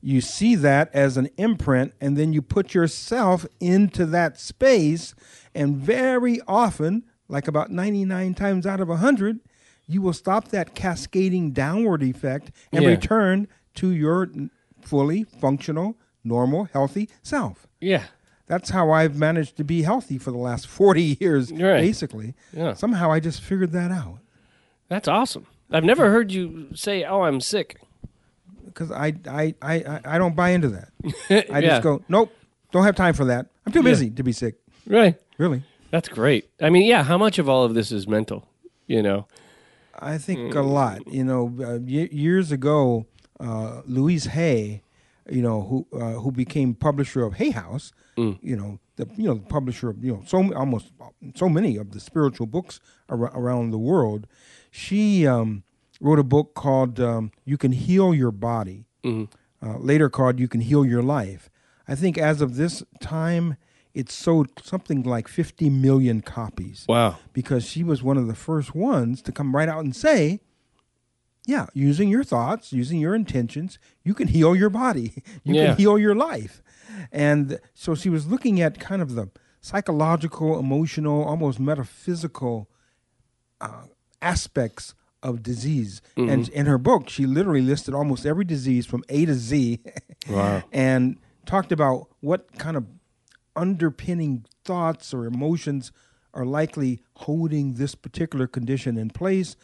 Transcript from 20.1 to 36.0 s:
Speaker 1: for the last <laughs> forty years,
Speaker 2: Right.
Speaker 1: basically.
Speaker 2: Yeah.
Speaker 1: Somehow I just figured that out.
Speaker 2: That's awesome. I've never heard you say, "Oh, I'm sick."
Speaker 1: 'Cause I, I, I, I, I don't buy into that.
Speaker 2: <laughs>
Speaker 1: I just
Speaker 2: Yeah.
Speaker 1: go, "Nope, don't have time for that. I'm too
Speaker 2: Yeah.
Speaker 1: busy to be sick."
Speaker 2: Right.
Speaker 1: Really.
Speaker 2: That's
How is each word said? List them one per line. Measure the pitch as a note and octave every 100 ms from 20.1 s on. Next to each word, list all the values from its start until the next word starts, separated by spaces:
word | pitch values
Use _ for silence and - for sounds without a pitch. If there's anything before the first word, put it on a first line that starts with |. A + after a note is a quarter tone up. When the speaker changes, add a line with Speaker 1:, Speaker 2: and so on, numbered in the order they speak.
| C3
Speaker 1:
for | -
the | A#2+
last | B2 A#2+ -
<laughs> | -
forty | G3 F3 E3+ C#3
years, | F#3+ D3 B2
Speaker 2:
Right. | D#3+ F#3 E3+
Speaker 1:
basically. | E3 A3 D3+ A2 A2 C3 _
Speaker 2:
Yeah. | E3 E3
Speaker 1:
Somehow | G#2 G#3 A3 E3+
I | D#3
just | D#3+ D3+
figured | - F#3+ F3+
that | E3+ F3
out. | F#3 G#2+ F2 _ _ _ _ _ _ _
Speaker 2:
That's | F#3 F#3
awesome. | F3+ B3+ - - _ _
I've | D#3+
never | D#3+ C4+ A#3
heard | A3 A3
you | F#3+ F3 E3 C#3+
say, | D#3+ - G3
"Oh, | D#3 G3
I'm | F3 C#3
sick." | - G#3 E3 - _ _ - _ _ _ _ F#3+ -
Speaker 1:
'Cause | - E3
I, | - D3+ D#3 -
I, | C3+ D#3 D#3
I, | C#3
I, | E3 C#3 D3+ -
I | D#3+
don't | F3+ E3
buy | F3+
into | F3+ D3
that. | F#2+ - _
Speaker 2:
<laughs> | - - - G3 G3
Speaker 1:
I | C#3+
just |
Speaker 2:
Yeah. | E3 C#3
Speaker 1:
go, | D3+ C#3+ -
"Nope, | F3+ A3 _ _ _ _
don't | F3+
have | G3 G3
time | F3+
for | D3 C3+
that. | B2 B2+ _ -
I'm |
too | D4+
Speaker 2:
Yeah. | B3+
Speaker 1:
busy | A#3 B2
to | A#2
be | C3
sick." | A2+ A#2+ - _ _ -
Speaker 2:
Right. | G#3 G#3 E3 _ _
Speaker 1:
Really. | E3+ C3 C3+ _ _
Speaker 2:
That's | E3